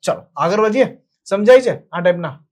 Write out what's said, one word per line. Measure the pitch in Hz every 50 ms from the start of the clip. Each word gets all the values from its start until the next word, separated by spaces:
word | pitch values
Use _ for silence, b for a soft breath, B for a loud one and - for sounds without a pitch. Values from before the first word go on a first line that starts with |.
ચલો | - - - - - _ _
આગળ | - 147 170 190 208
વધીએ. | 220 220 214 262 247 - - _ _ _ _ _ _
સમજાય | - 196 196 208 214 254 262
છે | 247 233 156 135 _ _ -
આ | 170
ટાઈપના? | 175 180 175 175 170 156 135 - _ _